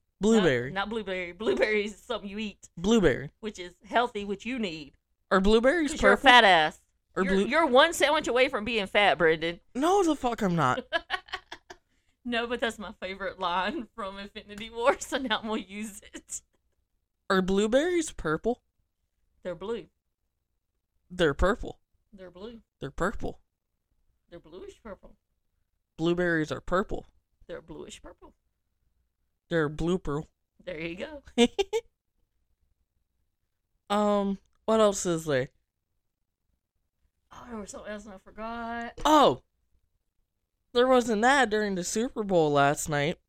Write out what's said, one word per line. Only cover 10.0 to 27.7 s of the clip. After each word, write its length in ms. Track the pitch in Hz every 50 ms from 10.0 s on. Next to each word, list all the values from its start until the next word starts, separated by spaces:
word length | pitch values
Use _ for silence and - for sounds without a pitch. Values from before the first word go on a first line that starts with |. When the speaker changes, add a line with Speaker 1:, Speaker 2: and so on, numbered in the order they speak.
| 370
Speaker 1:
the 100 | 320 294
fuck 280 | - - 240 233 - 220
I'm 120 | 185 170
not. 280 | 165 147 127 - 254 - - -
Speaker 2:
<laughs> 20 | 339 - - 339 370 - - - 370 - _ - - _ - - - _ _ _ _ _ _ _ _ - 240
No, 180 | 240 233 240 233
but 100 | 247 233
that's 180 | - 233 247
my 140 | - 196 180 220 -
favorite 380 | - 185 190 190 196 180 - 185
line 480 | 190 175 175 185 180 208 294 330 226 - _
from 240 | 233 208 190 196 196
Infinity 500 | 196 208 - 214 196 208 208 208 226 226
War, 280 | 233 233 233 277 392
<laughs> 40 | -
so 160 | - - -
now 220 | 262 269 247 220 -
I'm 80 | 214 226
gonna 120 | 214 226 -
use 380 | - 196 208 214 226 196 - - - -
it. 300 | - - - - - - _ _ _ _ _ _ _ _ _ _ _ _ _ _ _ _ -
Speaker 1:
Are 100 | 196 190
blueberries 680 | 185 175 190 196 214 220 233 269 311 359 359 349 311 -
purple? 520 | - - - 160 151 165 - 220 247 - _ _ _ _ _ _ _ _ _ _ _ _ _ _ _ _ -
Speaker 2:
They're 100 | 185 175
blue. 320 | 160 190 208 233 208 160 - _ _ _ _ _ _ _ _ _ _ _ _ _ _ _ _ _ _ _ _ _ _ _ -
Speaker 1:
They're 260 | 180 180 175 151 139
purple. 440 | - 180 185 240 - - - - _ _ _ _ _ _ _ -
Speaker 2:
They're 200 | 190 185 180 175
blue. 300 | 180 202 233 240 226 - _ _ _
Speaker 1:
They're 100 | - 180
purple. 480 | - - 165 196 233 - - - - - _ _ _ _ _ _ _ _ _ _ _ _ _ _ _ _ _ _
Speaker 2:
They're 120 | 175 165
bluish 420 | - 160 - 190 381 392 - _ -
purple. 320 | 220 185 - - - - _ _ _ _ _ _ _ _ _ _ _ _ _ _ _ _
Speaker 1:
Blueberries 540 | - 160 170 175 175 180 175 170 160 151 151
are 100 | 143 -
purple. 460 | - - 180 185 - - - - - - _ _ _ _ _ _ _
Speaker 2:
They're 160 | - 170 147 156
bluish 400 | 165